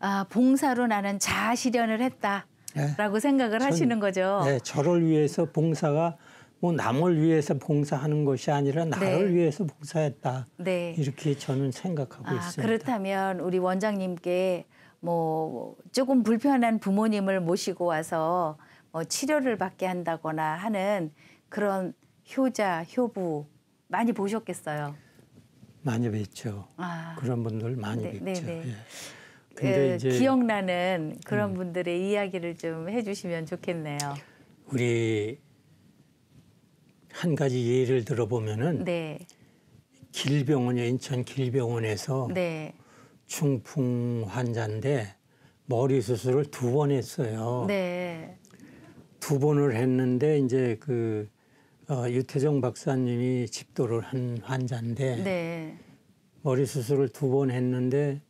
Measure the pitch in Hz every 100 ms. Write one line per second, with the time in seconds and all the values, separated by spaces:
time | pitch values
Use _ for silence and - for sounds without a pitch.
0 | 196 196 196 214 254 269 294 240 247 208
1 | 202 202 - 190 208 233 247 240 226 220
2 | 254 - 214 202 - _ - 151 143 147
3 | 208 208 277 277 240 220 269 262 247 233
4 | 202 190 185 202 139 135 - - 147 175
5 | 165 156 147 143 160 - 160 151 160 147
6 | 170 160 - - - _ 175 160 110 127
7 | 180 165 160 160 147 147 - 147 143 143
8 | 147 151 147 131 - 143 143 143 165 151
9 | 190 156 196 175 170 143 170 - 143 165
10 | 151 - 143 127 123 _ 175 180 175 165
11 | 143 - 156 139 - 135 139 123 185 165
12 | 131 - - 127 175 156 220 226 233 233
13 | 190 196 190 185 170 185 180 185 214 202
14 | 185 175 180 180 185 175 - _ - _
15 | 170 170 160 160 160 123 110 107 - 233
16 | 254 262 214 226 285 269 233 220 196 196
17 | 220 208 190 190 170 180 - 175 175 160
18 | 160 170 160 180 165 151 - - _ 160
19 | 160 - 277 302 262 214 185 - 185 180
20 | 170 160 160 156 156 160 208 208 190 208
21 | 160 - - - _ - 202 190 185 -
22 | _ _ _ - 262 - 202 165 165 -
23 | 240 220 180 151 147 _ _ _ _ 180
24 | 233 226 202 220 220 180 - 151 147 147
25 | - - - - - _ - - 143 113
26 | 120 107 101 - 117 101 92 - 180 165
27 | 165 165 131 120 113 110 113 127 104 113
28 | 107 101 185 185 165 165 160 107 113 -
29 | - - - - _ - 135 - 139 113
30 | 127 123 269 262 233 214 190 180 180 180
31 | 156 - - 208 208 185 180 170 175 175
32 | 190 208 202 185 170 165 165 160 165 226
33 | 214 196 180 170 160 180 - 170 151 143
34 | 143 143 - - - - - 131 120 117
35 | 113 110 104 139 _ _ _ _ _ _
36 | _ _ _ - _ _ _ _ _ _
37 | _ - 175 147 143 127 117 127 127 131
38 | 110 117 110 117 110 110 143 147 175 170
39 | 160 151 - - - _ _ - _ _
40 | - - 139 143 131 147 123 123 120 127
41 | - 127 123 - 127 131 117 117 110 104
42 | - 135 123 185 175 160 151 - - -
43 | - _ _ - 147 135 - - 123 123
44 | 120 120 107 113 123 117 110 107 131 143
45 | 104 - _ _ _ _ - 117 135 135
46 | 107 120 127 127 147 - 123 131 143 139
47 | 113 - 120 110 113 123 190 202 180 175
48 | 180 165 160 - - - - - - -
49 | - - - 143 147 147 143 110 131 127
50 | 127 123 147 151 131 131 127 110 - 120
51 | 113 107 107 _ _ _ _ _ - 139
52 | 120 123 127 147 143 143 123 - - 131
53 | 123 120 127 127 117 - - - 123 117
54 | 110 135 123 117 - 131 127 120 117 117
55 | 135 131 190 180 165 170 160 160 - -
56 | _ _ _ _ 147 127 135 143 117 143
57 | 135 - 139 135 139 123 127 127 127 139
58 | 147 143